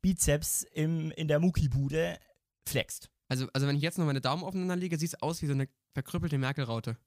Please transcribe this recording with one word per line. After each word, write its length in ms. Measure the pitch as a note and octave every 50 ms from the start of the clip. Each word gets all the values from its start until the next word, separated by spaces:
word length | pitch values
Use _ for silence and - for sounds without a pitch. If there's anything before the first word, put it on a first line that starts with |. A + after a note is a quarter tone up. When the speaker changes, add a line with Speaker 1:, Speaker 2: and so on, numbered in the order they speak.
Speaker 1:
Bizeps 600 | - F#3 F#3 - - - C#3+ D3+ D#3+ - - - - - _
im, 380 | D#3 D3+ D#3+ E3 D#3+ D#3 D#3+
in 160 | - - D#3+
der 120 | D3+ D3 D3
Muckibude 760 | E3+ F#3 E3+ - D#3 C3+ A#2+ C3+ C#3 C#3 D3 D#3+ E3 F3 E3+ - - _ _ _ _ _ _ _ _
flext. 420 | - - C3 - - - - - - _ _ _
Speaker 2:
Also, 200 | _ C3 B2+ C3 - -
also 140 | C3+ C#3
wenn 80 | C#3+ C#3
ich 60 | D3
jetzt 160 | D3 E3 -
noch 80 | - E3+
meine 160 | D3+ C3+ C3+
Daumen 220 | B2 B2+ C#3 F3 E3+
aufeinander 320 | F#3 F#3+ F#3+ F3+ F#3 F3+
lege, 220 | F3 F#3 F3+ E3+
sieht's 240 | D3+ E3 E3 - -
aus 200 | - D3+ E3+ -
wie 60 | E3+
so 60 | C#3 C#3+
eine 140 | C3+ C3+ - _ _ _ _ _
verkrüppelte 440 | C#3+ C3 - - F3 E3 E3 D3
Merkel-Raute. 600 | C3+ C3 C3 C#3 - C#3 A#2 A#2 A2+ A2 A#2 A2+ - _